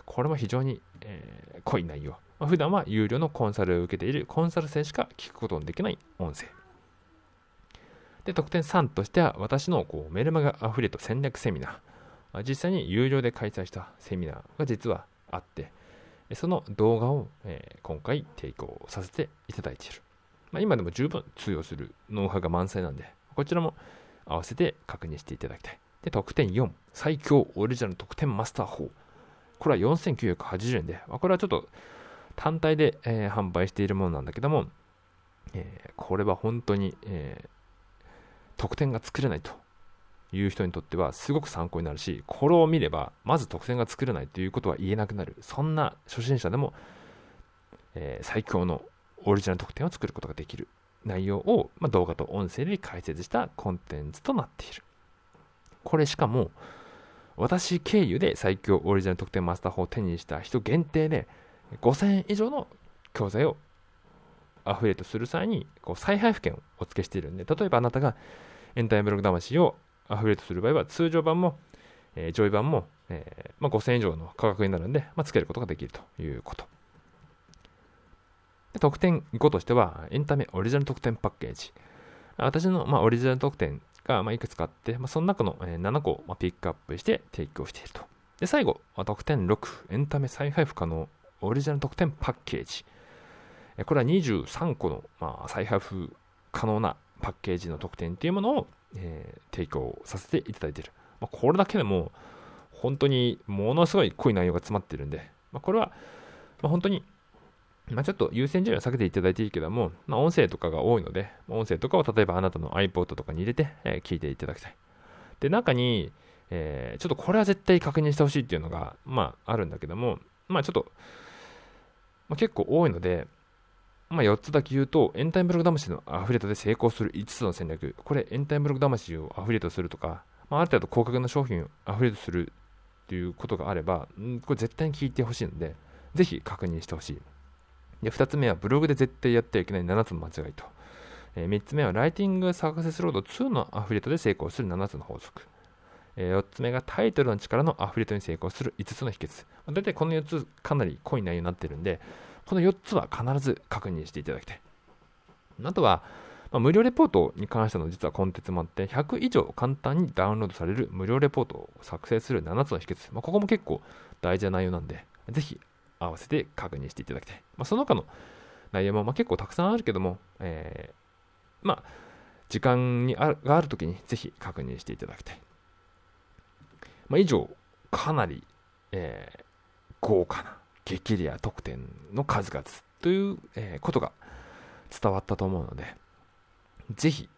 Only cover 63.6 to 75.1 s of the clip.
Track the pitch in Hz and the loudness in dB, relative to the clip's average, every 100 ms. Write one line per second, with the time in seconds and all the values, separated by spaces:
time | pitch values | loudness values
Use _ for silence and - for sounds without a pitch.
63.6 | - _ _ _ - - - - - _ | -10 _ _ _ -20 -20 -20 -20 -20 _
64.6 | - 98 113 95 92 107 120 165 202 220 | -4 0 2 0 -4 -6 -4 -2 -2 -2
65.6 | - - - - - 202 226 208 - - | -6 -12 -10 -4 0 4 4 4 2 2
66.6 | - - - - 95 95 73 92 90 - | 0 -10 -6 -4 -2 -4 -4 -6 -2 0
67.6 | 196 123 120 131 139 - - - - - | 4 4 4 4 2 0 -8 -20 -20 -20
68.6 | - - 113 107 104 101 98 90 - 143 | -6 -2 4 6 6 4 4 2 2 4
69.6 | 175 - _ _ - 104 110 101 - 90 | 4 4 _ _ -6 0 4 4 2 0
70.6 | 110 151 - - 165 165 156 165 180 147 | 2 4 2 2 4 4 4 4 4 0
71.6 | - - - - _ - 80 85 104 104 | -8 -20 -20 -20 _ -6 -2 4 4 4
72.6 | 131 143 - _ - 82 76 - - - | 4 2 -2 _ -10 -10 -10 -16 -18 -4
73.6 | 147 110 117 123 101 80 80 - 113 95 | 0 2 2 2 2 -2 -6 0 2 4
74.6 | 98 92 87 143 143 | 2 0 0 -2 -2